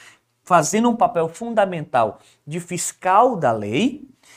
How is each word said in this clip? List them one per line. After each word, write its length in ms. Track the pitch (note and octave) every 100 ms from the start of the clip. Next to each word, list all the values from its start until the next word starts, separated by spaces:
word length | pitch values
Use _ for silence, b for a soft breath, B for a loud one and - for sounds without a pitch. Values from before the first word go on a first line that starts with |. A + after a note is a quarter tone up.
| b b b _
fazendo 460 | - F3 D3+ G#3+ A#3+
um 60 | A#3
papel 320 | F3 F3 D#3+
fundamental 920 | - A#3 A3 G3 F3 D3 B2+ A2 - b b -
de 140 | E3+
fiscal 760 | F3 F3 - - F#3 F#3+ B3+ G#3+
da 160 | C3+
lei. 560 | A2+ G2+ B2 A#3 - - _ b